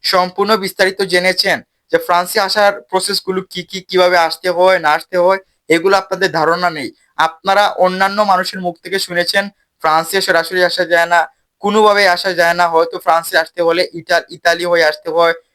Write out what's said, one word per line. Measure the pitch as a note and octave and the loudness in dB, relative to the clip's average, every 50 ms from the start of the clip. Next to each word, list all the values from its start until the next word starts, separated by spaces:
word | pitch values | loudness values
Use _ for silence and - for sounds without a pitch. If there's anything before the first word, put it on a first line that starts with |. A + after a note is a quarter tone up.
| - | -4
সম্পূর্ণ | - - F#3 F#3 F3+ F3+ - G3+ G3+ A3 | -2 0 0 -2 -2 -2 -4 0 0 0
বিস্তারিত | G#3 F#3+ F#3 - - G3 F#3 F#3+ - G3 | -2 -2 -6 -2 0 -2 -2 0 -2 -4
জেনেছেন | F#3 F3 F3+ F3+ F#3 F3+ - - G3 E3+ B2+ - _ _ _ _ _ | 0 0 0 2 2 0 0 0 -2 -2 -4 -4 _ _ _ _ _
যে | - E3 | -2 -2
ফ্রান্সে | E3 E3 F3+ F3 F3+ F3+ - A3+ | 0 2 0 0 0 0 -2 -2
আসার | G3 F#3+ - G#3+ G#3 G3+ G3+ G3+ | -2 0 0 2 2 2 0 -2
প্রসেসগুলো | - _ - F#3 F#3 - G3+ G3 - - F#3+ F#3 F#3 | -10 _ -4 -4 -4 -2 -6 -6 -6 -4 -6 -6 -6
কি | _ - F3+ E3+ | _ -12 -14 -14
কি, | _ - F#3+ | _ -14 -14
কিভাবে | F3+ _ F#3 F#3 F3+ F3+ F3+ F3 | -12 _ 0 2 2 4 4 2
আসতে | E3 D#3+ - - - F3+ | 2 0 -2 -4 -4 -4
হয় | F3 E3+ F3+ F#3 F#3+ F3 | 0 2 4 4 2 2
না | D#3+ D3+ | 2 0
আসতে | D3+ E3 D#3 _ - F3+ | 0 0 -2 _ -2 2
হয়, | F3 F3+ F#3+ G3 F#3+ _ _ _ _ _ | 2 2 2 0 -4 _ _ _ _ _
এগুলো | D#3+ E3 E3 G3 G3 | -6 -2 0 2 0
আপনাদের | F#3+ F#3 - F#3+ F3+ F#3+ F3+ D3 | 0 0 -2 -6 -2 -2 -2 -2
ধারণা | E3 D#3 D#3+ E3 F3 F3+ F3 | 0 0 0 0 0 -2 -4
নেই। | E3 D3+ C3+ - - _ _ _ _ | -4 -4 -10 -12 -12 _ _ _ _
আপনারা | - D#3 D#3+ - - _ F#3+ G3 G3+ G#3 G3+ | -2 -2 -2 -2 -4 _ 0 2 2 2 0
অন্যান্য | - - F#3 F#3 F#3 F#3 F#3+ G3 G3 G#3 G#3+ | 2 0 0 0 2 0 -2 -2 0 0 0
মানুষের | G#3 F#3+ F3+ F#3 F3+ - F#3+ | 2 2 0 0 -4 -8 -8
মুখ | F#3 F3+ E3+ _ _ | -8 -8 -8 _ _
থেকে | F3+ F#3 G3 | -6 -6 -6
শুনেছেন | - - F3 E3+ F3 F3 - G3 G3 G3+ _ _ _ _ _ _ | -6 -4 -4 -4 -2 -2 -2 -2 -4 -4 _ _ _ _ _ _
ফ্রান্সে | - D#3+ D#3 D#3+ E3 E3 G3 G3 | -2 0 0 0 0 0 -4 -4
সরাসরি | F#3 - F3+ E3+ E3 - F#3 F#3 F3+ | -2 0 0 0 0 -2 -2 0 0
আসা | F3 - F#3+ F3+ | 0 0 -2 -2
যায় | D#3+ E3+ E3+ E3+ | 0 2 0 2
না, | E3+ F3 E3+ D#3+ - _ _ _ _ _ _ | 2 2 0 0 0 _ _ _ _ _ _
কোনোভাবেই | - G3+ G3+ G#3+ G#3+ G#3+ G3+ G3+ G3+ | -4 0 2 4 4 4 4 4 4
আসা | F#3 F3 F3 - G3 F3+ | 2 2 2 -2 -4 0
যায় | E3+ F3 E3+ E3+ | 0 2 0 2
না, | F3 F3 E3+ | 2 0 2
হয়তো | E3 D#3+ E3 E3 F3 F#3 | 2 2 0 0 -2 -6
ফ্রান্সে | - F#3 D#3+ E3 E3 - F#3 E3+ | -2 0 0 0 0 0 -2 -2
আসতে | E3 - _ F3 E3+ | -2 -2 _ -2 -2
হলে | E3 E3 F3 F3+ - - | 0 0 0 -2 -4 -4
ইটা-, | E3+ D#3 - F3 E3+ - _ | -14 -4 0 -2 -2 -2 _
ইতালি | - E3 _ F3 E3+ E3+ F3 | -20 -4 _ 0 0 0 -2
হয়ে | F3 F3 E3+ E3 | 0 2 2 2
আসতে | D3+ D3+ - _ E3+ | 2 0 -2 _ -4
হয় | D#3 E3+ E3+ E3 E3 E3 _ _ _ | 0 2 2 2 0 -2 _ _ _